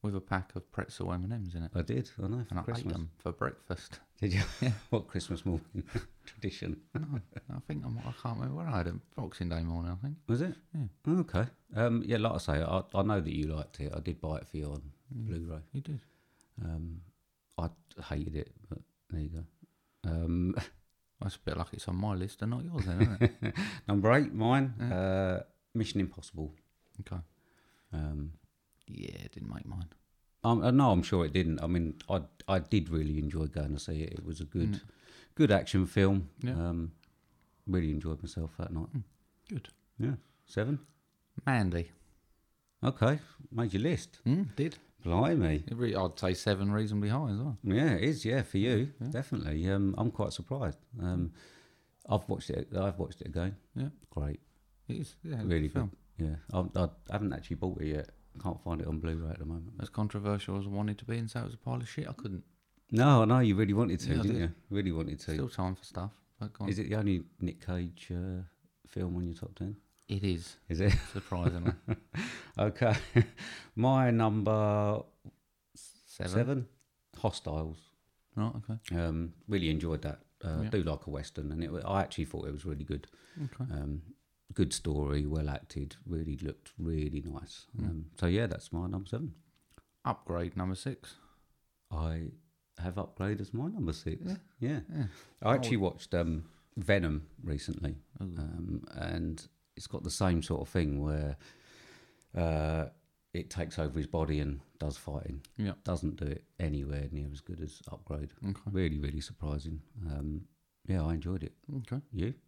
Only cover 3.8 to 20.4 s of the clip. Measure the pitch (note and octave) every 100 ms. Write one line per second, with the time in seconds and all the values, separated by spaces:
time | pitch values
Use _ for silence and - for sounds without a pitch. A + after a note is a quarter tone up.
3.8 | - - _ _ G#2 F#2 - - B2+ G#2
4.8 | - A2+ - F#2 - E2+ G2 E2 - -
5.8 | - - - - - - G2 - - -
6.8 | - - D#3 C3+ - - - C3 - D3
7.8 | B2+ A2+ A#2 A#2+ A#2+ A2 B2+ C#3 E3+ A2+
8.8 | F2 F#2 - - F#2 - F2 E2 E2 E2+
9.8 | E2+ F2+ C3+ D3+ - A#2 F3 - _ D#3+
10.8 | A2+ - - F3+ F3+ F#2 A#2 - _ A2
11.8 | A#2+ A#2 - A2+ A2 F2 - D2+ E2 F#2
12.8 | - G2 G2 G#2 D#2 D#2 D2+ D#2 D2 -
13.8 | C#2+ D2+ D2+ D#2 D#2 D#2 - D2+ D2 D2
14.8 | C#2 - _ B2+ A2 E2+ E2 D#2+ E2 C3+
15.8 | C#3 C#3+ _ _ _ _ _ - E2+ D#2+
16.8 | E2 E2 F2 _ _ _ _ - E2 -
17.8 | _ - D2 C#2+ D2+ D2 - - - E2
18.8 | - _ _ E2 D2+ E2 D#2+ _ - _
19.8 | _ _ F#2 E2 E2+ E2+